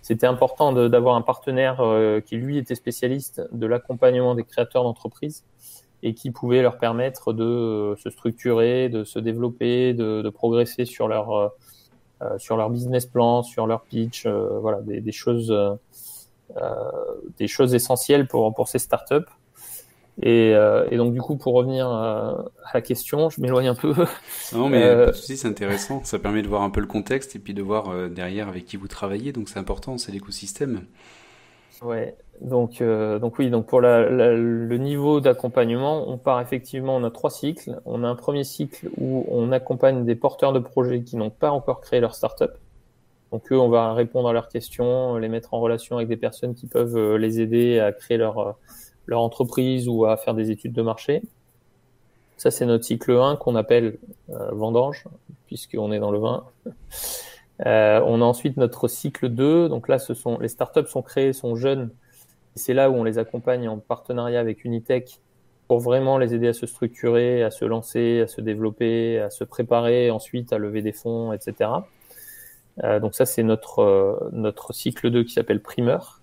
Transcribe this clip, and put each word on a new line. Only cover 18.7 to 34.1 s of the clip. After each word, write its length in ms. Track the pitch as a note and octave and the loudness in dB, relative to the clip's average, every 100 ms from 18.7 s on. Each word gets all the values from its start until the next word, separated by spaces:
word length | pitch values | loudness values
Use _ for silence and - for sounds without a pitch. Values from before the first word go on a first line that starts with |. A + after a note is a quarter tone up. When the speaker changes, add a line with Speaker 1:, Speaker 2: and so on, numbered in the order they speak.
| B2+ | -2
Speaker 1:
startups. 500 | - - - C#3+ F3 _ _ _ - - - _ _ - | -2 -4 0 -2 -2 _ _ _ -20 -20 -20 _ _ -2
Et, 320 | - A#2 A2+ G#2+ | 4 6 8 6
euh, 320 | G#2+ G#2+ - | 6 4 2
et 80 | A#2+ | 2
donc, 160 | A#2+ | 0
du 80 | A#2+ | 0
coup, 140 | A#2+ C#3+ | -4 -4
pour 180 | C3 | 2
revenir, 340 | B2 B2+ C3 B2+ | 2 2 -2 -2
euh, 460 | A2+ A2 G#2+ G#2+ - - _ - | -2 -2 -2 -4 -6 -10 _ -4
à 60 | |
la 80 | B2 | -4
question, 480 | - B2 - C#3+ D#3 | -2 -6 -2 0 0
je 100 | D3+ | 0
m'éloigne 280 | B2+ B2+ C3 | 0 2 2
un 80 | A#2+ | 0
peu. 180 | D3+ D3+ E3+ - - - - | 0 2 2 0 -14 -14 -6
Speaker 2:
Non, 160 | A2+ C3+ | 0 2
mais 140 | B2+ | 6
Speaker 1:
Euh, 240 | A#2+ A#2+ A#2 | 6 8 6
Speaker 2:
pas 60 | |
de 40 | - | 6
souci, 220 | - C3+ | -6 -4
c'est 100 | A#2 | -4
intéressant. 560 | G2+ G2+ G2 - C#3 | -2 -2 -4 -4 -8
Ça 140 | - G#2 | -4 -4
permet 240 | G2+ G#2+ | -2 -2
de 60 | G2+ | 0
voir 160 | G2+ | 0
un 80 | G2+ | 0
peu 80 | G2 | -2
le 80 | G#2 | -2
contexte 480 | A2 G2 C3 C3+ G2+ | -4 -2 -4 -4 -16
et 40 | |
puis 140 | G2 | -10
de 80 | G2+ | -8
voir, 280 | G2 G#2+ G2+ | -2 -2 -2
euh, 200 | F2+ F2+ | -6 -6
derrière 380 | F2 F2+ G2 G2+ | -8 -8 -6 -8
avec 180 | F2+ F2 | -10 -12
qui 120 | G2 | -12
vous 100 | G2 | -12
travaillez. 440 | - G2 G2+ C3+ | -8 -6 -4 -6
Donc, 160 | B2+ G2+ | -8 -10
c'est 120 | G2 | -10
important, 400 | F#2+ G2 - B2+ | -8 -8 -8 -10
c'est 120 | - | -10
l'écosystème. 720 | G2 G2 - G2 - C#3+ G#2+ F2+ _ - - - - _ _ _ - | -10 -12 -14 -14 -6 -6 -6 -10 _ -20 -20 -20 -20 _ _ _ -14
Speaker 1:
Ouais. 320 | A#2+ A2+ - - - - | -8 -6 -6 -10 -20 -16
Donc, 400 | C3+ B2 A#2 - | -2 0 0 0
euh, 380 | A#2 A2 G#2+ G#2+ | 0 2 0 -2
donc 180 | A#2 A#2 | -4 0
oui, 140 | C3 | 0
donc 160 | A#2 A2 | 0 4
pour 120 | B2+ | 6
la, 300 | A#2+ A#2+ | 8 8
la, 240 | A2 | 6